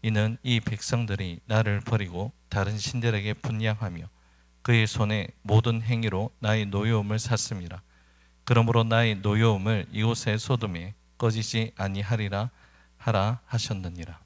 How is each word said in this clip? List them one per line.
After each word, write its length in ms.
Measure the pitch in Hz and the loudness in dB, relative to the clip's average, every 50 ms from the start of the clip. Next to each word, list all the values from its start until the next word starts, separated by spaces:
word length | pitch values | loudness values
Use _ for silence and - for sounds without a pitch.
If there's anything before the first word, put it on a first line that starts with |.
이는 380 | - 113 110 104 107 110 117 120 _ | -2 0 2 2 2 2 0 -4 _
이 180 | 127 120 117 | 0 0 0
백성들이 800 | - - 113 98 - - - 120 120 107 101 95 95 90 85 - _ | 0 -2 -6 -6 -4 -2 -2 -2 0 -2 -4 -4 -4 -6 -8 -10 _
나를 360 | - 110 110 110 107 101 101 | 0 2 2 2 2 0 -2
버리고 520 | 98 - 107 107 101 90 87 87 98 117 - _ _ _ | -2 -2 -2 -2 -2 -2 -6 -6 -6 -6 -8 _ _ _
다른 300 | - 101 98 98 107 107 | -2 -2 0 0 -2 -4
신들에게 560 | 98 - - 123 117 120 110 104 98 107 107 | -6 -4 -4 -2 0 0 0 0 -2 -4 -6
분향하며 720 | - - 123 117 110 110 110 107 107 113 98 87 82 82 - _ _ _ _ _ _ _ _ _ _ _ | -4 -4 -4 -4 -2 0 0 -2 -2 -4 -6 -6 -8 -12 -14 _ _ _ _ _ _ _ _ _ _ _
그의 240 | - 120 113 110 | 4 4 4 4
손에 420 | 107 - 123 110 104 107 107 95 - - _ _ | 2 2 0 0 0 0 -2 -4 -6 -10 _ _
모든 400 | 101 104 110 113 120 117 113 113 | 4 4 4 4 4 0 -2 0
행위로 480 | 110 123 113 113 110 92 92 107 117 _ _ | 0 0 0 0 0 -2 -2 -4 -4 _ _
나의 260 | - 107 107 110 107 | -2 0 0 0 0
노여움을 540 | 101 98 101 104 110 117 110 104 101 107 110 | -2 -2 -2 0 2 2 0 0 0 -2 -2
샀음이라. 640 | 113 - 120 107 - - 110 98 87 85 92 92 _ _ _ _ _ _ _ _ _ _ _ _ _ | -2 -2 -2 -2 -2 -4 -6 -8 -8 -10 -12 -14 _ _ _ _ _ _ _ _ _ _ _ _ _
그러므로 380 | - 123 117 113 113 113 117 113 | 2 4 4 6 6 4 4 4
나의 340 | 113 113 113 117 113 107 | 4 4 4 4 4 2
노여움을 720 | 98 98 104 104 107 113 117 107 98 92 107 113 104 90 - - | 0 0 2 4 6 6 4 4 4 2 0 0 0 -2 -4 -2
이곳에 460 | 104 107 113 117 107 - 113 104 107 | 0 0 0 0 0 0 -2 -2 -2
쏟음에 560 | - - 127 117 113 104 90 82 85 92 104 _ _ _ _ _ | 0 0 0 0 0 -2 -4 -4 -8 -8 -12 _ _ _ _ _
꺼지지 540 | - 113 110 113 110 - - 113 110 113 - | 0 0 0 0 -2 -2 -2 -2 -2 -4 -4
아니하리라 720 | - 95 98 95 98 101 98 120 107 107 98 98 98 107 127 _ _ - - _ _ _ _ _ | -6 -4 -4 -2 -4 -2 -2 -2 -2 -2 -2 -2 -2 -4 -4 _ _ -20 -20 _ _ _ _ _
하라." 440 | _ - - 117 101 95 107 117 123 _ | _ -2 0 2 2 2 2 0 -2 _
하셨느니라. 760 | _ - 117 - - 110 95 92 87 87 87 82 80 85 - - | _ -4 -4 -2 -2 -6 -6 -6 -8 -8 -10 -12 -12 -14 -18 -20